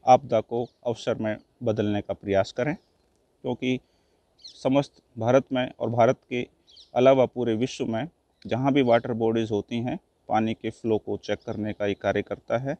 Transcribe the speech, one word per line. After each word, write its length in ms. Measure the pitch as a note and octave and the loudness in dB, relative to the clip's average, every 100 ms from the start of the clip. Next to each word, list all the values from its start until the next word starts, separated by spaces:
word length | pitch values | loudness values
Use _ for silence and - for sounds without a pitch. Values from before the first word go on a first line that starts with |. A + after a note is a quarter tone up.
| A#2+ | 6
आपदा 340 | B2+ C3+ A#2 | 4 4 -2
को 220 | G#2+ A#2+ A#2+ _ | -2 -6 -6 _
अवसर 300 | B2 A#2+ - A2+ | -6 -6 -4 -4
में 200 | G#2+ G#2 _ _ | -2 -6 _ _
बदलने 380 | A#2 G#2+ G#2 G#2 | -4 0 0 -2
का 140 | - | -4
प्रयास 380 | G2 G#2 F#2+ G2 | -8 -2 0 0
करें, 220 | - B2+ | -2 -4
क्योंकि 1040 | - _ _ _ _ _ _ - B2 B2+ B2+ _ _ _ _ _ _ - - | -4 _ _ _ _ _ _ -8 -6 -4 -4 _ _ _ _ _ _ -20 -6
समस्त 460 | C#3+ C3+ C#3 _ _ - | 0 0 0 _ _ -6
भारत 360 | A2+ B2+ C3 | 2 2 2
में 180 | C3 B2+ | -4 -4
और 200 | - A#2+ | -6 -6
भारत 280 | A#2 A#2 C3 | 2 2 2
के 220 | _ B2 - _ _ _ - | _ -8 -8 _ _ _ -6
अलावा 320 | - B2+ C3+ A#2+ | 2 4 6 2
पूरे 280 | - A#2+ A2 | 0 -2 0
विश्व 300 | B2 - B2 | -2 -4 -6
में 200 | A2+ D3+ _ _ _ | -4 -6 _ _ _
जहाँ 280 | G2+ A#2 C3+ | -6 -2 2
भी 100 | C#3 | 2
वाटर 280 | B2+ A#2 B2 | 4 4 2
बॉडीज़ 380 | A2+ A2+ A2+ A2 | -2 0 0 0
होती 260 | G#2 - A#2+ | -2 -2 -6
हैं, 200 | B2 D#3 _ _ _ | -4 -8 _ _ _
पानी 260 | G#2+ A2 | 0 0
के 160 | A2+ A2 | -4 -8
फ्लो 260 | - A#2 G#2+ | -6 -2 -2
को 180 | - G#2 | -2 -8
चेक 200 | - G#2 | -4 -6
करने 320 | - G#2+ G#2+ | -6 -6 -6
का 140 | G2+ G#2 | -4 -4
ये 80 | G2 | -2
कार्य 260 | G#2 G2+ | -2 -2
करता 360 | G2+ G2+ _ A#2 | -2 -8 _ -4
है 180 | C3+ D3+ | -4 -10